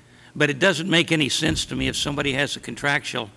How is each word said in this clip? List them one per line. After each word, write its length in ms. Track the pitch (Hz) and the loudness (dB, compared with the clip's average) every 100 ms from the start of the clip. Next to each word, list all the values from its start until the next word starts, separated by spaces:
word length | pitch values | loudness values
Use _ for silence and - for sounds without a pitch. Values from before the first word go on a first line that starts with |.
| _ - - - | _ -20 -10 0
but 140 | 147 | 0
it 80 | 135 | 4
doesn't 320 | 190 151 185 | 2 2 2
make 200 | 165 160 | 2 4
any 200 | 160 135 | 2 2
sense 340 | - 160 - - | 0 0 0 -2
to 80 | |
me 140 | 131 131 | -4 -2
if 80 | - | -2
somebody 380 | 147 147 143 | -2 -2 -2
has 200 | 131 143 | 0 -2
a 60 | - | -4
contractual, 680 | - 117 143 143 - 127 107 | -10 -4 0 0 -2 -6 -6